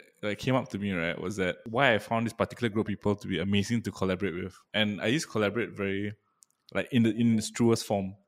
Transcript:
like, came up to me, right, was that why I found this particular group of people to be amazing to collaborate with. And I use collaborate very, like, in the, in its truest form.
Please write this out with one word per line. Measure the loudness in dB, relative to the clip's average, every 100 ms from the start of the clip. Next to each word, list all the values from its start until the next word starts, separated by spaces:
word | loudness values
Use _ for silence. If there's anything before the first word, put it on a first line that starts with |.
| -14 _
like, | -6 -4
came | 0
up | 0 0
to | -4
me, | -2
right, | -2 -2 -4
was | -4 -2
that | -2 -2 -4
why | 2 4
I | 4
found | 2 -2 0
this |
particular | -2 -4 -2 -2
group | 0 -2
of |
people | -2 0 0
to | -2
be | -2
amazing | 2 2 2 0
to | -2
collaborate | -2 0 0 -2 -4
with. | -8 -12 _
And | 0 0 0
I | 0
use | 0 -2
collaborate | 0 0 0 -4
very, | -4 -4 -2 -6 -8 _ _ _ _ _
like, | -6 0
in | 2
the, | 4
in | 4 4 2
its | 0
truest | 2 4 4
form. | 2 -2 -2 -8